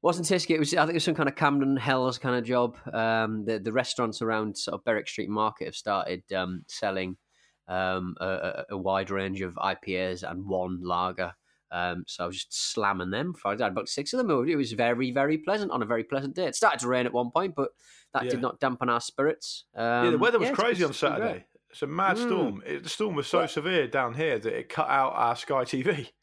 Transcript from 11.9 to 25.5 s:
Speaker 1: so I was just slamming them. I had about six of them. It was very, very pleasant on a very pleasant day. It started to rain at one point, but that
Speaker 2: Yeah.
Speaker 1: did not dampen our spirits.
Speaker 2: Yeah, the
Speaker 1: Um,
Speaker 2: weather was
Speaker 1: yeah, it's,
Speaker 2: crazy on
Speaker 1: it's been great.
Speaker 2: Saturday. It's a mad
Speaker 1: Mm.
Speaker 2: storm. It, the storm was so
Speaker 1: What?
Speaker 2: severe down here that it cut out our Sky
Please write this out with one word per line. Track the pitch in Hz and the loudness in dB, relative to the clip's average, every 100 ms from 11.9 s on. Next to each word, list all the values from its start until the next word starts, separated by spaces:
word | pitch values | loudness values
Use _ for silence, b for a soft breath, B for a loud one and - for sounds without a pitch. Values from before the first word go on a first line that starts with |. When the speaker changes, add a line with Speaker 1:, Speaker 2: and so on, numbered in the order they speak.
| 87 85 | -4 -8
Speaker 1:
so | - 90 | -6 -6
I | |
was | 95 | -6
just | - - - | -8 -6 -4
slamming | - 101 95 90 | 0 0 0 -2
them. | 101 170 170 101 | -2 -4 -4 -4
I | |
had | 104 | 0
about | 113 92 - | 0 0 -4
six | - 143 | -6 -4
of | 254 | -2
them. | 233 143 131 | 2 2 2
It | 156 | 2
was | 123 | 0
very, | 113 117 120 127 | 2 2 2 0
very | 127 139 156 | 2 2 0
pleasant | 156 214 196 | 0 0 0
on | 135 | -2
a | 110 | 0
very | 117 | -2
pleasant | 113 139 139 180 | 0 -4 -4 -2
day. | 170 | -2
It | - | 4
started | 220 139 | 2 4
to | 123 | 0
rain | 127 123 | 2 2
at | |
one | 123 120 | 0 0
point, | 160 190 160 | 0 -2 -2
but | 135 _ b b b | -4 _ b b b
that | - 123 | -4 -2
Speaker 2:
Yeah. | |
Speaker 1:
did | 127 | 0
not | 123 - | -2 0
dampen | 135 123 123 | -2 0 2
our | 120 | 2
spirits. | - - 143 156 - - - | 0 0 0 0 -6 -12 -12
Speaker 2:
Yeah, | - 117 120 | -4 0 4
the | 120 151 | 4 4
Speaker 1:
Um, | |
Speaker 2:
weather | 226 233 | 4 4
was | 147 | 2
Speaker 1:
yeah, | |
it's, | - | 2
Speaker 2:
crazy | 226 202 | 2 4
on | 165 | 2
Speaker 1:
it's | 131 | 2
been | 143 | 0
great. | 120 | 0
Speaker 2:
Saturday. | 113 92 - _ _ | -2 -4 -12 _ _
It's | - | -8
a | 143 | -4
mad | 165 196 202 | 0 2 2
Speaker 1:
Mm. | 240 | 2
Speaker 2:
storm. | 202 151 101 - | 2 0 -2 -6
It, | 147 | -6
the | 160 | -6
storm | - 214 156 | -4 -2 -2
was | 143 | 0
so | 175 | 2
Speaker 1:
What? | 165 | 2
Speaker 2:
severe | - 156 180 127 | -2 0 0 2
down | 139 123 120 | 0 0 0
here | 160 120 | 0 0
that | 110 | 0
it | - - | -4 -4
cut | - 147 | -2 2
out | 139 131 - | 4 2 2
our | 120 123 | 2 0
Sky | - | 0